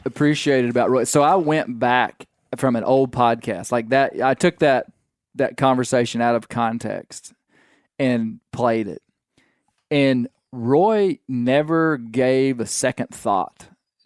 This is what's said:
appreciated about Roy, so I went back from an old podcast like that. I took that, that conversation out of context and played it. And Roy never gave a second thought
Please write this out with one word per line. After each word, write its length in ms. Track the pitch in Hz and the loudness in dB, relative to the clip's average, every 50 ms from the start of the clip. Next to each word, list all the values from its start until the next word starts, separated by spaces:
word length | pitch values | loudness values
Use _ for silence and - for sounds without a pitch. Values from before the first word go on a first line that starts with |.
| - | -10
appreciated 640 | 135 - - 147 147 151 147 - 143 139 131 123 120 | -8 -2 0 0 0 0 0 0 2 2 2 2 2
about 220 | 117 123 113 95 | 2 0 2 2
Roy, 140 | 127 131 117 | 2 2 2
so 180 | - - 147 143 | 2 2 4 4
I 120 | 151 180 | 4 4
went 440 | 196 165 147 156 156 - - 127 113 | 2 2 0 0 -2 -2 -4 -4 -2
back 480 | 127 120 123 127 117 - - - - - _ _ _ _ - | 0 2 2 2 2 0 -4 -10 -20 -20 _ _ _ _ -6
from 180 | - - 131 120 | -2 0 0 0
an 80 | 113 - | 0 0
old 280 | - 131 135 135 127 | 2 2 2 2 0
podcast 600 | - 123 120 117 117 113 - 117 104 85 - - | 0 2 2 2 2 0 -4 -6 -8 -8 -6 -4
like 180 | 127 117 113 110 | -4 -4 0 0
that. 300 | 127 135 139 - - - | 2 2 2 0 0 0
I 120 | 123 135 131 | 0 0 2
took 240 | - - 180 170 - | 2 2 0 2 2
that, 280 | 156 147 131 123 - - - _ _ _ _ _ _ _ - | 2 2 2 2 0 -4 -12 _ _ _ _ _ _ _ -4
that 200 | 127 135 - 120 | -4 -4 -4 -2
conversation 640 | - 139 135 127 123 123 - - 123 120 113 - 117 | 0 2 2 2 2 0 0 0 0 0 0 -2 -2
out 140 | 117 120 120 | 0 0 0
of 140 | 117 110 - | -2 -4 -6
context 800 | - 123 117 113 113 117 - 107 101 90 - - - - - - - _ _ _ _ _ _ _ _ _ _ _ _ - | -4 -4 -2 -2 -4 -6 -8 -8 -8 -10 -10 -14 -18 -20 -20 -20 -20 _ _ _ _ _ _ _ _ _ _ _ _ -4
and 400 | 139 127 123 117 113 110 110 - _ _ | -2 0 0 -2 -2 -6 -8 -12 _ _
played 360 | - 117 120 120 117 113 107 | -6 -2 0 0 0 0 -2
it. 160 | 98 80 - - _ _ _ _ _ _ _ _ _ _ _ _ _ _ _ _ - | -6 -10 -14 -16 _ _ _ _ _ _ _ _ _ _ _ _ _ _ _ _ -4
And 360 | 151 143 139 135 131 123 120 - _ _ _ _ | 0 0 2 2 2 0 -2 -6 _ _ _ _
Roy 680 | - 123 113 120 135 151 185 220 220 214 202 190 147 - _ | -12 -6 -2 2 2 4 4 2 2 2 0 0 -2 -4 _
never 720 | - 131 123 120 123 131 147 151 151 160 165 160 160 151 | -8 -6 -4 0 0 2 2 2 0 0 0 0 0 -2
gave 600 | 127 117 113 110 131 127 127 131 135 135 135 131 120 | -4 -6 -6 -2 0 2 2 2 2 2 0 -2 -4
a 60 | 110 | -6
second 440 | 101 - - - 127 127 - 123 - | -6 -6 -4 -4 -2 -4 -4 -8 -10
thought 560 | - - - 117 101 92 85 - - - - - _ _ _ _ _ _ _ | -12 -6 -2 -2 0 0 -2 -4 -10 -20 -20 -20 _ _ _ _ _ _ _